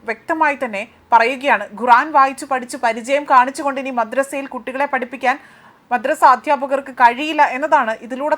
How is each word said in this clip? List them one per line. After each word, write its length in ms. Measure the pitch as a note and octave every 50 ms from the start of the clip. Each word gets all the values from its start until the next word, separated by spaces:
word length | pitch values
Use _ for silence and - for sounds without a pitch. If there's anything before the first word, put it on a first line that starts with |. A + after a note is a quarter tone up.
| _ A3+
വ്യക്തമായി 480 | A3 G#3+ _ - E4 D#4+ D#4+ D4 C#4+ - C#4
തന്നെ 200 | A#3+ G#3+ G3 G#3+ - _ _ _ _ -
പറയുകയാണ്, 520 | A3+ A3+ A#3 C4+ B3+ C4 C#4+ A#3+ G3+ G#3 F#3+ G#3 G3
ഖുറാൻ 280 | A3+ B3 A#3+ A#3+ C#4+ D#4 D4+ C#4+
വായിച്ചു 280 | C4+ C4+ C4+ C4 D4+ C#4
പഠിച്ച് 260 | C4+ B3+ B3 B3 - C4+ -
പരിചയം 380 | A#3 A3+ A#3 A3+ A#3+ C#4 C#4+ C#4+ D4 D4
കാണിച്ചുകൊണ്ട് 480 | B3+ B3 C4 C4+ - D4+ C#4 C4+ C#4 C4
ഇനി 80 | C4 C4 A#3+
മദ്രസയിൽ 440 | A3+ A3 A#3 B3+ C4+ C4+ - C#4 C4+ C4+ -
കുട്ടികളെ 340 | B3+ A#3+ C4 B3 C4+ C#4 C#4 C#4
പഠിപ്പിക്കാൻ 440 | C4 B3+ B3 - B3+ - A#3+ C4 D4 - - - - _ - _ _ _ _
മദ്രസ 320 | A#3+ B3 G#3+ C4+ D4+ D4 - D4 B3+
അധ്യാപകർക്ക് 580 | A#3 - D4+ D4 C4 C4+ C4 C4+ C4+ C#4 - B3+ - B3+
കഴിയില്ല 400 | A#3 A#3+ A#3+ D4+ D4+ D#4+ D4+ D4 - A#3+ B3+
എന്നതാണ് 360 | D4 D#4 D#4 D4 B3+ A3 A3 A3 -
ഇതിലൂടെ 300 | A3+ B3+ B3+ C#4 D4+ D4+